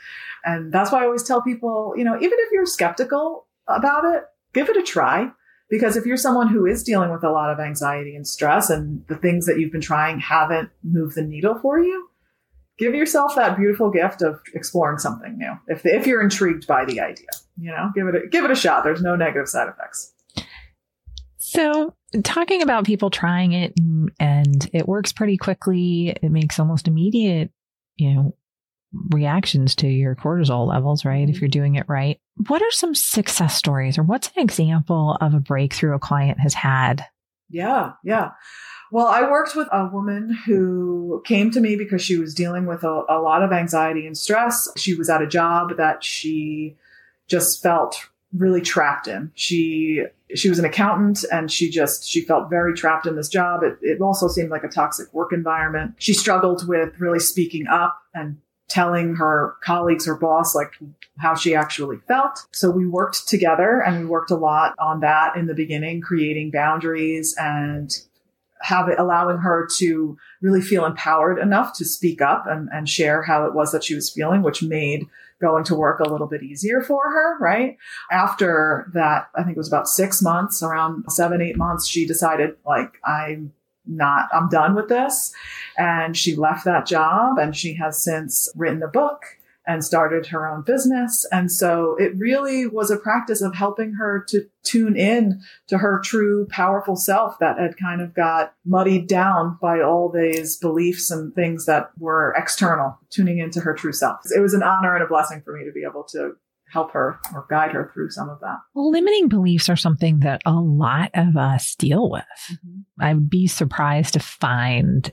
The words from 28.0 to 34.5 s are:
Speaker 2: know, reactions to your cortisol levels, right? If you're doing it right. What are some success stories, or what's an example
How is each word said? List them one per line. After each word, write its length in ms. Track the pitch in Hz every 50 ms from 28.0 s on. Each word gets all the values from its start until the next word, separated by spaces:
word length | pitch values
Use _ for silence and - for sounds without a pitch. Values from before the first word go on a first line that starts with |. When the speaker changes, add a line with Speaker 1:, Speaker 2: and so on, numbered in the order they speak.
| 151 139 139
Speaker 2:
know, 220 | 135 139 - - _ _ _ _ _ _ _ _ _ _ _ - - - 185
reactions 640 | 160 151 147 143 147 185 196 - - 143 131 131 -
to 120 | - - 139
your 260 | 135 131 135 131 131
cortisol 540 | - - 147 165 175 165 135 123 123 120 -
levels, 380 | - 127 127 143 147 151 -
right? 240 | 139 135 139 143 147
If 100 | 151 -
you're 80 | - 139
doing 280 | 135 147 143 143 139
it 120 | 143 - -
right. 320 | 147 135 135 143 147 - _ _ _ - 214 -
What 140 | 277 330
are 100 | 415 466
some 220 | 453 - - 349 302
success 640 | - - - - 220 202 - - - 175 151 -
stories, 420 | - - 156 143 135 131 131 135 -
or 60 | 156
what's 240 | 165 214 269 - - -
an 80 | 381 302
example 760 | 214